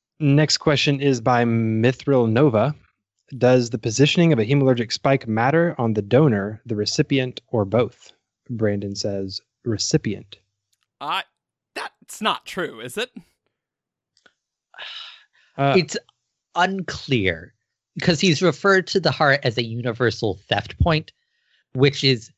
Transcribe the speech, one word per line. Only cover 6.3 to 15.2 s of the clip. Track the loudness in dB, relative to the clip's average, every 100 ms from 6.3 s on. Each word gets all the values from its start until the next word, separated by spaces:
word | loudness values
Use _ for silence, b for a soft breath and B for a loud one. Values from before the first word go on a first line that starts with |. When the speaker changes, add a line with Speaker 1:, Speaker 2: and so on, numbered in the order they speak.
| 2 -2 -8 -8
Speaker 1:
the | -4
recipient, | -2 -2 0 -2 -2 -8 -4
or | -2
both? | 0 0 0 -6 -20 _ _ _ -12
Brandon | -4 -2 -2 -6
says, | -6 -6 -6 -8 -12 -18 _
"Recipient." | -6 -6 -2 -2 -2 -8 -12 -20 _ _ _ _ _ _
Speaker 2:
Uh, | -8 -6 -8 _ _ _ _
that's | -16 -16 -18 -20 -6
not | -6 -6 -8
true, | -8 -8 -10
is | -12 -10
it? | -10 -12 -20 _ _ _ _ _ _ _ _ _ _ _ _ _ _ -20 B B B B